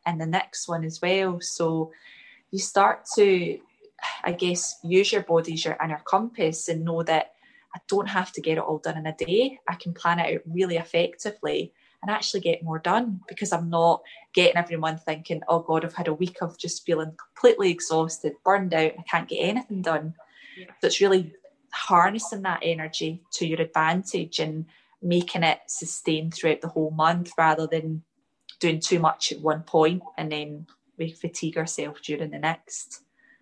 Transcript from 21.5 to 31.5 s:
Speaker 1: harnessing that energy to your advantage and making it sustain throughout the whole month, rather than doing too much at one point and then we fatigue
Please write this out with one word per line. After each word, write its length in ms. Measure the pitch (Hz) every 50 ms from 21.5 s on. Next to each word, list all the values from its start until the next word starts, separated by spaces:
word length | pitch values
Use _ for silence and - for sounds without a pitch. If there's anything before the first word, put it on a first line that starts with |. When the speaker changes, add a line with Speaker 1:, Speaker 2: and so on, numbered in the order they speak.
| _ _ _ _
Speaker 1:
harnessing 680 | - - - - 190 175 175 196 208 226 220 - 226 202
that 180 | 190 185 170 -
energy 600 | - 165 170 165 156 160 - - 165 160 160 175 - _ -
to 120 | - 180
your 140 | 160 160 160
advantage 800 | 160 160 - 160 156 160 175 185 190 - - 180 170 165 - -
and 280 | 156 156 156 160 160 - _ _ _ _ _ _
making 400 | - 175 175 175 175 175 - -
it 180 | 165 160 - - -
sustain 640 | - - - 165 165 - - - 190 160 156 156 165
throughout 300 | - - - 160 151 -
the 80 | - 165
whole 240 | - 160 156 156
month, 400 | 160 156 156 165 175 175 175 170 -
rather 300 | - 160 160 156 156 160
than 360 | 156 165 160 156 160 160 160 - _ _ _ _ _ _ _ _ - - _
doing 200 | - 170 160 160
too 200 | - - 190 170
much 320 | 160 - - - - -
at 80 | - -
one 240 | 156 156 156 160 160
point 380 | - - 160 156 160 180 185 - - -
and 140 | - 156 156
then 340 | 151 151 151 147 151 151 165 - _ _ _ _ _
we 140 | - 165 160
fatigue 460 | 160 - - 165 170 - - 160